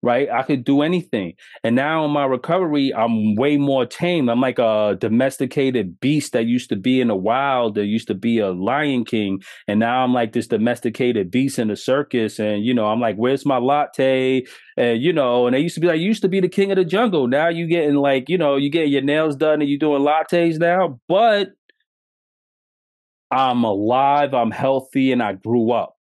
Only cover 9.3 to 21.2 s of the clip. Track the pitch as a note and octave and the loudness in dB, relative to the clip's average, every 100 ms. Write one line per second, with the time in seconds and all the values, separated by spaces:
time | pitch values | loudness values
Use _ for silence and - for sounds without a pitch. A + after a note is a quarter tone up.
9.3 | G2 - - - G#2 A#2 B2+ B2+ B2 A#2 | -6 -10 -16 -4 0 0 0 0 0 0
10.3 | A#2+ A2+ A2 A2+ A#2+ A#2+ G#2+ B2 A#2 F#2 | -4 -2 -2 0 -2 -4 -2 -2 0 -2
11.3 | A#2+ C3+ C3 A2 G2+ - C3+ C#3+ B2 A2 | 0 -2 -2 -4 -4 -2 -2 -2 -2 -4
12.3 | - G#2+ G#2 A2 B2 G#2+ A2 A#2+ G2 A#2+ | -4 -4 -2 -2 0 0 0 -2 -2 -2
13.3 | C#3 C#3+ C3 B2 C#3+ D3 - C3+ C3 C3 | 0 0 0 0 0 -2 0 0 2 0
14.3 | C3 B2+ - - - B2 A#2 C#3+ E3 B2+ | 0 -2 -14 -14 -2 0 2 0 0 2
15.3 | B2 B2 C3 E3 E3 E3+ D#3+ F3+ A3 F#3+ | 2 2 2 -2 0 0 0 0 0 0
16.3 | F#3+ F3+ F#3 G3 F#3+ F3+ F#3+ A#3+ F3 B2 | 0 0 0 0 0 0 0 0 0 0
17.3 | C3+ E3 E3+ E3+ E3+ D3 C#3+ C#3 C3+ C3 | 2 0 0 0 0 2 2 2 0 0
18.3 | F3 D3+ C#3 C#3+ D#3 D#3 C#3 C3+ D3 D#3+ | 0 2 2 0 0 0 0 0 0 0
19.3 | C#3 D#3 D3+ C#3+ C#3+ D3+ C#3+ C#3+ D#3 D#3+ | 0 0 2 0 0 0 2 2 0 0
20.3 | F3 E3+ D#3+ E3+ F3+ F3 B2+ _ F#3 | 0 0 0 0 2 0 -4 _ 2